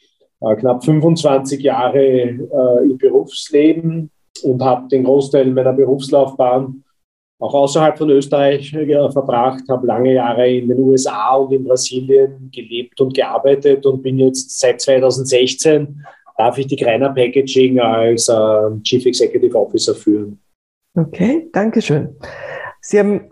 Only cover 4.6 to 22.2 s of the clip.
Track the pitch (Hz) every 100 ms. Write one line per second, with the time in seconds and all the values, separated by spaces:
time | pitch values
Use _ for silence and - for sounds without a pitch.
4.6 | 131 127 - 135 131 139 135 143 131 127
5.6 | 131 131 131 139 - 147 131 - 123 131
6.6 | 135 131 _ _ _ _ _ _ 110 139
7.6 | 139 160 156 151 156 139 139 147 139 143
8.6 | 143 156 147 143 135 139 131 120 127 131
9.6 | - 127 120 113 127 127 120 117 123 123
10.6 | 123 127 131 131 131 104 113 135 135 135
11.6 | 123 127 - 127 131 135 135 135 131 123
12.6 | 110 117 120 - 131 131 117 117 139 139
13.6 | 143 139 139 131 131 131 131 131 - -
14.6 | 127 123 - 131 127 127 131 123 131 -
15.6 | 160 151 143 - - - _ - 117 135
16.6 | 135 135 120 113 139 131 123 139 135 131
17.6 | 131 127 117 113 113 113 - 113 110 107
18.6 | 107 110 - 123 127 123 117 120 120 117
19.6 | 101 110 - 104 - 104 104 104 _ _
20.6 | _ _ _ 175 151 - 196 320 320 -
21.6 | 220 220 - 147 - -